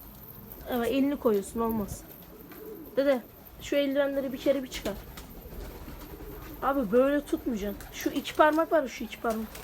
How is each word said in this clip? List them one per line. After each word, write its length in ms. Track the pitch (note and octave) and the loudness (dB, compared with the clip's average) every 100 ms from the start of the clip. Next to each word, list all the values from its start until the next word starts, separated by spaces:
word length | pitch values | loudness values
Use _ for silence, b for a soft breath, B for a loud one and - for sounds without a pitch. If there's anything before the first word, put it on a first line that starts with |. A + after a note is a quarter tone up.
| - - - - - - - | -18 -18 -18 -16 -16 -14 -4
Evet, 160 | B3 A#3 | 0 2
elini 280 | C4+ C#4 C#4+ | 4 2 2
koyuyorsun, 440 | A#3+ G3+ F#3+ A3+ | 2 2 0 -2
olmaz. 400 | A3+ A3 F#3+ - - - - - - - - - - - | 0 0 -4 -8 -12 -18 -18 -18 -18 -16 -14 -14 -4 2
Dede, 260 | C#4 B3+ - - - - | 4 2 -2 -18 -20 -14
şu 140 | - C#4+ | 0 2
eldivenleri 560 | C#4 C4+ C#4 C#4 C4 | 4 2 2 0 -2
bir 60 | C4 | 0
kere 240 | D4 C#4 | 2 2
bir 60 | B3+ | 0
çıkar. 260 | - A3 G3 - - - - - - - - - - - - - - - - | -6 -6 -6 -10 -16 -16 -16 -14 -12 -12 -12 -12 -14 -14 -14 -12 -12 -12 -2
Abi 300 | B3+ C#4 G#3 | 0 2 4
böyle 320 | A#3+ C4+ D4 | 6 6 4
tutmayacaksın. 640 | C#4+ D#4+ - A3 G3+ G3 - | 2 -2 0 -2 -2 -6 -10
Şu 180 | - D#4+ | -4 -2
iki 260 | C#4 - - | -2 -2 6
parmak 360 | D#4+ D#4 D#4+ | 8 8 4
var, 160 | E4 C4 | 4 2
şu 160 | - | -4
iki 160 | A#3 - | -8 -4
parmak. 260 | A#3+ A3 A3 - | -2 -2 -4 -10